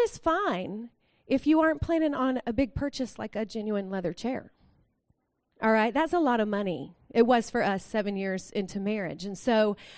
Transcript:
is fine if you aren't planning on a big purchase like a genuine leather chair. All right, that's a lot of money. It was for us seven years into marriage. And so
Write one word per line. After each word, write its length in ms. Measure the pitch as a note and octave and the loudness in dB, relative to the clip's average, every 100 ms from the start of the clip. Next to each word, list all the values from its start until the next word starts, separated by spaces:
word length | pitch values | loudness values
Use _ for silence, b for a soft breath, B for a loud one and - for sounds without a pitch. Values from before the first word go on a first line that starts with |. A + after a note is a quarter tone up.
is 140 | A#4 - | 2 0
fine 720 | E4 E4+ G4+ F#3 F3+ G#3 A#3 _ _ _ - | 0 0 0 -2 -4 -8 -12 _ _ _ -2
if 200 | C4 C#4+ | 0 4
you 140 | D#4 | 4
aren't 200 | D#4+ D#4 | 4 2
planning 340 | - E4 D#4 | 0 2 2
on 280 | C#4+ C4 B3+ - | 2 0 0 -2
a 60 | |
big 220 | A3 C4+ | -2 -2
purchase 440 | - C#4+ - B3 - | -2 -6 -4 -8 -6
like 160 | G#3+ | -8
a 120 | G#3 A3 | -6 -6
genuine 420 | A3+ G#3+ G#3 F#3+ | -6 -2 -2 -2
leather 240 | F#3+ F3+ | -4 -4
chair. 400 | - A#3 C4 - _ _ _ _ _ _ _ _ _ _ _ | -4 -6 -6 -10 _ _ _ _ _ _ _ _ _ _ _
All 100 | A3 | 2
right, 220 | A3 A3 | 4 4
that's 180 | C4 D#4+ | 2 2
a 60 | F4+ | 2
lot 220 | D4 A#3+ | 2 2
of 80 | G#3+ | 0
money. 480 | G3+ G3+ D3+ D#3 - _ | 0 -2 -4 -8 -16 _
It 120 | - | 2
was 260 | A#3 B3 - | 6 4 2
for 140 | A#3+ | 0
us 220 | G3+ G3 | 0 0
seven 320 | - A3 G3+ G3 | -2 -4 -2 -4
years 340 | G3 F#3+ - | -4 -4 -4
into 300 | G#3 F#3+ G3+ | -6 -4 -4
marriage. 440 | G3 G#3+ F3 F3 | -4 -4 -6 -8
And 140 | G3 F#3+ | -10 -4
so 380 | - A3 G#3+ G3+ B | 2 4 4 0 B